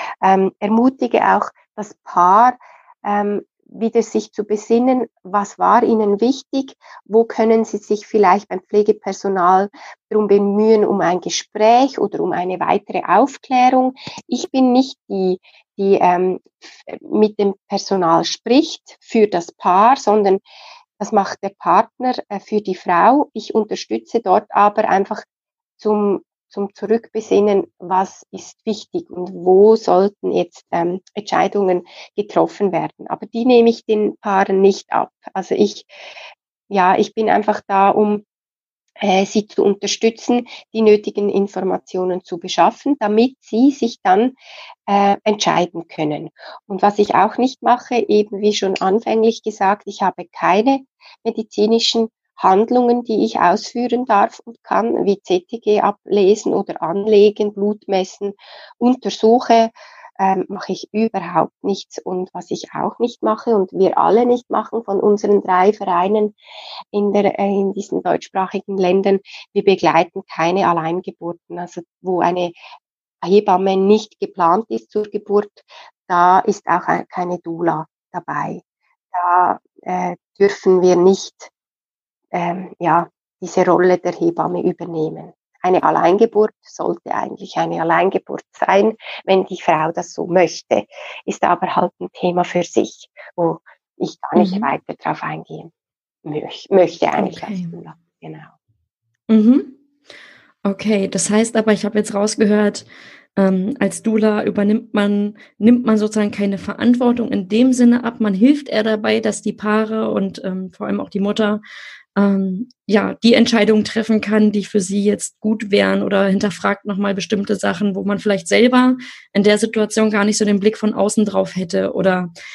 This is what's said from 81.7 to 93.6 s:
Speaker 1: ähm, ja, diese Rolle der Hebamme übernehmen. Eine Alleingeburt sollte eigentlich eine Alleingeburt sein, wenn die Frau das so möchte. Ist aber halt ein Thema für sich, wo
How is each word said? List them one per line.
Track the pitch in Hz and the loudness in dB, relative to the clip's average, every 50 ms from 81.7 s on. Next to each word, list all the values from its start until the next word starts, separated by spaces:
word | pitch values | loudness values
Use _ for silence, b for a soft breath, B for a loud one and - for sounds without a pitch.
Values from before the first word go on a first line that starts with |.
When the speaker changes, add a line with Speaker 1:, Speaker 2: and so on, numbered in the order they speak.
| _ _ _ _ _ _ _ _ _ _ _ _ - | _ _ _ _ _ _ _ _ _ _ _ _ -8
Speaker 1:
ähm, | 180 175 175 175 190 185 175 - _ | -6 -6 -6 -6 -8 -10 -14 -12 _
ja, | 170 170 156 170 175 - _ _ _ _ _ _ | -2 0 0 0 0 -2 _ _ _ _ _ _
diese | 185 170 - 185 180 | -16 -4 0 0 2
Rolle | 180 170 175 180 185 180 | 2 2 2 4 2 2
der | 175 - 180 - | 0 -2 -6 -4
Hebamme | - 165 170 170 170 160 165 175 175 - | -2 -2 -2 0 -2 -4 -4 -4 -2 -4
übernehmen. | 185 180 - 175 175 165 160 156 160 160 165 165 - _ _ _ _ _ _ | -4 -4 -4 -10 -10 -6 -6 -6 -6 -8 -12 -18 -20 _ _ _ _ _ _
Eine | - 180 185 165 - | -2 0 0 2 2
Alleingeburt | 156 160 160 170 170 180 208 226 233 - 202 214 214 - _ | 2 0 2 2 2 4 4 2 2 2 0 0 0 -2 _
sollte | _ - - - 170 175 175 - _ - - | _ -20 -12 -8 -6 -6 -6 -6 _ -8 -6
eigentlich | - - - - - 190 - - | -6 -6 -8 -10 -16 -16 -10 -6
eine | 165 165 165 170 170 | -4 -4 -4 -4 -4
Alleingeburt | 160 165 165 170 175 190 190 185 - - - - - _ _ | -2 0 0 2 2 0 0 -2 -6 -6 -12 -12 -12 _ _
sein, | - - - 185 196 208 220 226 B B B B B B | -4 -2 0 2 2 2 2 -2 B B B B B B
wenn | - 190 190 - | 0 0 0 0
die | - 190 175 | -2 -8 -6
Frau | - - 165 156 156 160 | -2 0 0 0 0 -4
das | - 180 175 - - | -4 -8 -10 -10 -10
so | - 170 | -10 -6
möchte. | 175 170 185 175 160 - - - _ - - 202 B B B B B B B B | 0 2 2 2 2 -2 -10 -4 _ -2 -2 -2 B B B B B B B B
Ist | - 202 - - | -10 -6 -2 0
aber | - 175 170 185 175 - | 0 0 -2 -2 -4 -2
halt | 175 180 175 - _ | -2 -2 -2 -6 _
ein | 180 185 - | -14 -14 -10
Thema | - - 180 175 180 175 | -4 -4 -2 0 -2 -4
für | - - 180 170 | -2 -2 -4 -4
sich, | - - 113 - - - _ - _ B B B B B | -2 -2 -4 -4 -4 -8 _ -20 _ B B B B B
wo | - 170 165 160 160 | -4 -4 -4 -4 -6